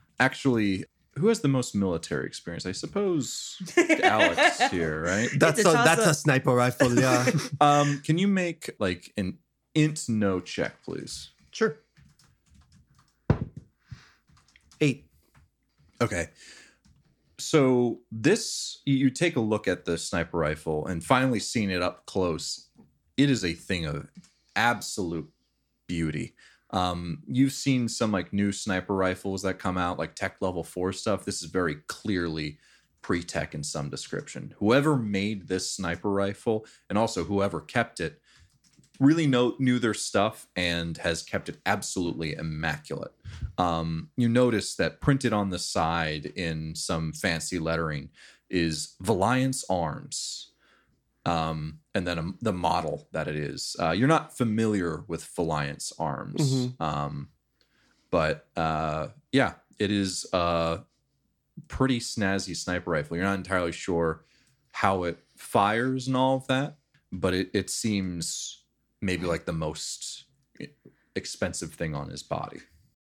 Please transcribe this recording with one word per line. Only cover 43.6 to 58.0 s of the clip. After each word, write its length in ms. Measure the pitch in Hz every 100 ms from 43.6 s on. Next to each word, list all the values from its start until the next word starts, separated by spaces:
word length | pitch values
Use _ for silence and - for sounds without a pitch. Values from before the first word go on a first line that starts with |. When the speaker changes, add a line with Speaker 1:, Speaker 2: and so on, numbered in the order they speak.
| 90 82 82 80 - -
Speaker 1:
you 140 | 120
notice 460 | 117 127 110 - -
that 260 | 85 -
printed 320 | - 139 123
on 160 | 107 98
the 80 | 87
side 680 | - - 82 85 78 76 76
in 460 | - 85 80 80 80
some 360 | - 85 80
fancy 460 | 78 98 82 - 90
lettering 500 | 80 82 82 73 67 - - - -
is 460 | 90 85 76 - -
Valiance 640 | 95 101 101 127 131 131 -
Arms, 800 | 92 82 - - - - - - _ _ _ _ _ _ _ 85
um, 540 | 85 80 80 78 80 _ 98
and 100 | 90
then 100 | 85
a, 120 | 82 90
the 120 | 113
model 540 | 90 85 85 80 73 -
that 160 | 80 76
it 80 | 76
is. 400 | 73 - - -
Uh, 100 | 82
you're 160 | 90 131
not 300 | 160 - -
familiar 680 | 117 107 110 104 85 80 -
with 180 | 82 - -
Valiance 560 | 82 76 71 - - -
Arms, 540 | 80 69 - - 143
Speaker 3:
Mm-hmm. 280 | 131 123 127
Speaker 1:
um, 460 | 78 76 71 73 71 _ _ _ _ _ _ _